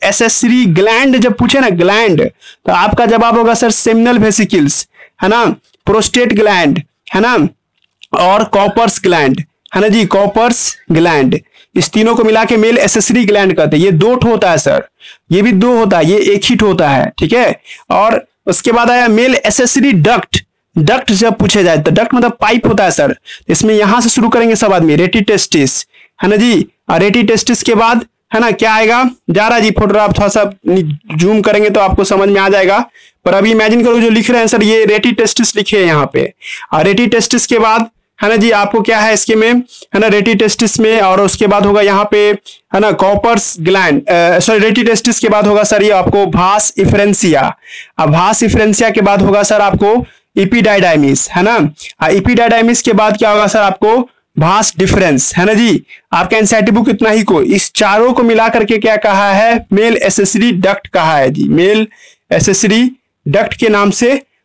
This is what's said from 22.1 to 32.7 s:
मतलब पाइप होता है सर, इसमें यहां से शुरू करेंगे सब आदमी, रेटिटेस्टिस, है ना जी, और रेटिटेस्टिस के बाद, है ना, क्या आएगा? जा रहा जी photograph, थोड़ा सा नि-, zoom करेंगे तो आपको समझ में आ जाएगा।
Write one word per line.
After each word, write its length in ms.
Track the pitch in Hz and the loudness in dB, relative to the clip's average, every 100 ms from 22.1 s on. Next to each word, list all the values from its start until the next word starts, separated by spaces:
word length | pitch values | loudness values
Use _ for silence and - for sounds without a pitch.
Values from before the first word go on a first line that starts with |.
मतलब 220 | 254 240 233 | 0 -2 -2
पाइप 260 | 214 247 226 | -2 0 0
होता 180 | 220 | 0
है 60 | 190 | 0
सर, 240 | - 143 - - - - | 0 -2 -4 -12 -12 -6
इसमें 260 | 165 220 | -2 0
यहां 260 | 214 208 233 | 2 2 0
से 80 | 226 | 0
शुरू 200 | - 233 | 0 0
करेंगे 260 | 240 233 220 | 0 0 0
सब 160 | 214 | 0
आदमी, 220 | 185 165 147 | 0 2 0
रेटिटेस्टिस, 880 | 180 226 202 208 - 160 135 - - _ _ - | 0 0 0 0 0 0 0 -2 -6 _ _ -6
है 60 | 190 | -2
ना 60 | 208 | 0
जी, 300 | 240 208 - _ - | 2 0 -2 _ -4
और 100 | 165 | -2
रेटिटेस्टिस 640 | 196 208 214 220 - 240 | 0 0 0 0 0 -2
के 120 | - | 0
बाद, 300 | 220 226 233 240 _ _ | 0 0 0 -4 _ _
है 60 | 220 | -2
ना, 100 | 233 | -2
क्या 220 | 202 220 | 0 0
आएगा? 280 | 220 220 240 262 254 - | 0 0 0 -2 -4 -4
जा 180 | 175 220 | -2 0
रहा 100 | 233 | 0
जी 120 | 220 | 0
photograph, 460 | 208 208 202 208 202 | 0 0 0 0 0
थोड़ा 100 | 202 | 0
सा 140 | 220 202 - - | 0 -2 -4 -2
नि-, 480 | 185 160 147 - 156 | -2 -2 -6 -8 -2
zoom 240 | 180 214 | 0 2
करेंगे 300 | 208 208 214 | 0 0 0
तो 100 | 208 | 0
आपको 240 | 196 185 | 0 0
समझ 240 | 190 196 196 | 0 0 0
में 120 | 196 | 0
आ 80 | 196 | 0
जाएगा। 300 | 196 190 | 2 2